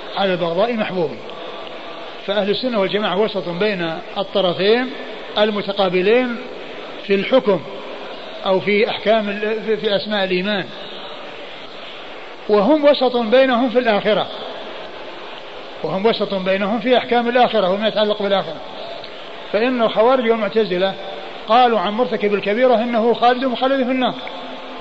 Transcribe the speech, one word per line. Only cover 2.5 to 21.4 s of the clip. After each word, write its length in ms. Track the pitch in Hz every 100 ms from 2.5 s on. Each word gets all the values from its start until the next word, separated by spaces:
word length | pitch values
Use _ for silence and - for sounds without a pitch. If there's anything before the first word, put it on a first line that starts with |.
| 196 254 220
والجماعة 420 | 185 202 208 185
وسط 280 | 214 196 175
بين 440 | 170 214 185 165 160 - 202
الطرفين 720 | 190 202 185 160 202 240 254 - - - - -
المتقابلين 960 | 214 202 190 196 190 185 190 240 247 233 - - - - - - -
في 80 | 196
الحكم 460 | - 262 208 180 - - - - - - - - 196
أو 140 | 190
في 300 | 185 202 202
أحكام 400 | - 196 226 208
ال-، 320 | 208 214 220 202
في، 120 | 214
في 180 | 214 196
أسماء 280 | 214 208
الإيمان، 420 | 190 180 196 202 - - - - - - - - - - - - - - - - - - -
وهم 360 | 208 202 302 285
وسط 320 | 269 247 240
بينهم 520 | 220 254 269 233 254
في 100 | 233
الآخرة، 480 | 240 202 208 190 - - - - - - - - - - - - - - - -
وهم 220 | 151 185 220
وسط 280 | 208 202
بينهم 460 | 196 185 190 196 233
في 180 | 233 240
أحكام 320 | - 240 233
الآخرة 400 | 247 226 220 180
وما 180 | 202 214
يتعلق 340 | 190 214 208
بالآخرة. 360 | 202 196 165 151 - - - - - - - - -
فإن 280 | 202 247 247
الخوارج 480 | 220 196 233 262 226
والمعتزلة 640 | 226 196 220 202 180 190 190 - - - -